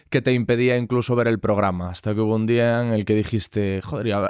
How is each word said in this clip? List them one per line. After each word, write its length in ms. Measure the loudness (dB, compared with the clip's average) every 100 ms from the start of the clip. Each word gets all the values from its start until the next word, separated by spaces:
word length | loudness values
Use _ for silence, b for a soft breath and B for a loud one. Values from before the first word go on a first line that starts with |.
| B
que 120 | -2
te 100 | 2
impedía 440 | 0 2 2 2 0
incluso 380 | 0 -2 0 0
ver 120 | 2
el 120 | 0
programa, 500 | 0 2 2 -2 -6
hasta 240 | -6 -4 0
que 60 |
hubo 120 | 0 0
un 120 | 2
día 340 | 2 2 0
en 100 | 0
el 140 | -2 2
que 80 |
dijiste, 680 | 0 2 -4 -4 -4 -2 -2
"Joder, 240 | -6 -4 -2
y 40 |
a, 120 | -2